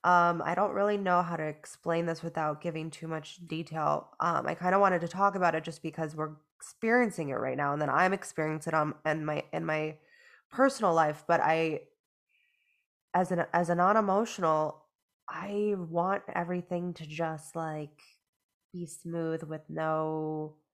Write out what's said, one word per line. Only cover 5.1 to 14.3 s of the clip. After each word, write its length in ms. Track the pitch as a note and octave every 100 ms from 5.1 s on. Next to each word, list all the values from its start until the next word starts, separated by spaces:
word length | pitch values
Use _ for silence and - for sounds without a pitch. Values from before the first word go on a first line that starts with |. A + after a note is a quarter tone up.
| F#3 G3+
about 200 | F#3+ F3
it 100 | D#3+
just 180 | D#3+ D#3
because 320 | E3 D3+ D#3
we're 220 | D#3 D#3 D#3 _ _
experiencing 720 | - - A3+ A#3+ A#3 F3+ D3
it 40 |
right 220 | B2 B2+ C3
now, 160 | C#3+
and 100 | D3
then 80 | D3
I'm 220 | C#3 F#3
experiencing 600 | F#3+ - - D#3 D#3 E3
it 40 | D#3
on, 180 | D3+ -
in 200 | D#3 D#3
my, 200 | D3+ D3+ -
in 120 | D#3+
my 320 | E3 D#3 D#3 D3+ _ _ - - _
personal 440 | - C4+ C4 G#3
life. 300 | E3 D3+ D3+ -
But 140 | E3+
I, 400 | D3+ D#3+ E3 D#3 - _ _ _ _ _ _ _ _ _ _ _ _
as 180 | F3+ F#3
an, 140 | F3 -
as 180 | E3+ E3+
a 40 |
non-emotional, 1080 | F3 F3+ A3 G3+ G3 A3+